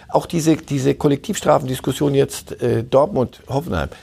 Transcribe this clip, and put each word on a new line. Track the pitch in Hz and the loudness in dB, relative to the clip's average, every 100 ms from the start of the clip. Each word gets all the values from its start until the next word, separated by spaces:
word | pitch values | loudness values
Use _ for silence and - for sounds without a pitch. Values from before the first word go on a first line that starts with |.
| - | -4
Auch | 143 - | -2 -2
diese, | 170 156 156 | 0 2 0
diese | - 139 135 135 | 0 -2 0 0
Kollektivstrafendiskussion | 151 139 - - 147 147 131 127 - - 147 | 0 0 -2 -2 2 2 0 -4 -4 -2 2
jetzt, | 139 139 - - - | 2 0 -2 -14 -4
äh, | 123 113 | -2 0
Dortmund, | 127 135 156 139 117 - - | 2 4 4 2 -2 -4 -6
Hoffenheim, | 135 165 87 69 - | -4 -2 -2 -4 -8